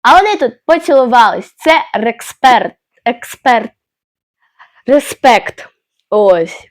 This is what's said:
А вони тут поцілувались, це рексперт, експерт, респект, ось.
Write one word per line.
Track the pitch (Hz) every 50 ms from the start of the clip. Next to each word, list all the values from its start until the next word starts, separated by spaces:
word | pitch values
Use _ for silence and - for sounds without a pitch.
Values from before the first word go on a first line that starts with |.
А | - 247 269
вони | 370 403 427 415
тут | 320 277 233 - _ _
поцілувались, | - 330 339 330 - 285 269 254 233 233 240 226 202 170 175 185 - _
це | _ - 311 320 320 - - -
рексперт, | 202 220 233 220 - - - - _ - 262 247 214 - - _ _ _ _ _ _ _
експерт, | - 247 254 - - - _ _ 269 240 220 - 233 _ _ _ _ _ _ _ _ _ _ _ _ _ _ _ _ _ _ - _ _ _ _
респект, | - 269 294 - - - _ - 262 233 196 - - - - - _ _ _ _ _ _ _ _ _
ось. | 202 214 208 196 180 170 165 175 - - - _